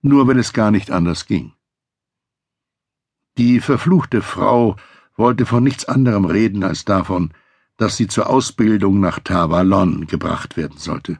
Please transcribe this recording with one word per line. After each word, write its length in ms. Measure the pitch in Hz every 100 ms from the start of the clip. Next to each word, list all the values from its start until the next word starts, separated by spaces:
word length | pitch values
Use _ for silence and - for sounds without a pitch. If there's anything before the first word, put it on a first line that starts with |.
nur 280 | 143 139 127
wenn 100 | 127
es 140 | 113
gar 180 | - 107
nicht 200 | 104 95
anders 360 | 90 85 82 -
ging. 260 | 101 - _ _ _ _ _ _ _ _ _ _ _ _ _ _ _ _ _ _ -
Die 240 | 120 123
verfluchte 640 | 117 131 160 180 - 117
Frau 540 | - - 95 120 117 - - - _ -
wollte 280 | 117 120
von 180 | 120 120
nichts 220 | 131 139
anderem 400 | - 131 127 104
reden 380 | 92 90 110 101
als 220 | 95 80
davon, 480 | - 98 87 92 85 - _ _ _ _
dass 200 | 110 -
sie 100 | 110
zur 240 | - -
Ausbildung 720 | 131 - - 110 107 98 101
nach 180 | 92 -
Tavalon 880 | - 92 85 82 92 98 92 - 78
gebracht 500 | 80 82 80 - -
werden 220 | 76 -
sollte. 400 | - 78 - 87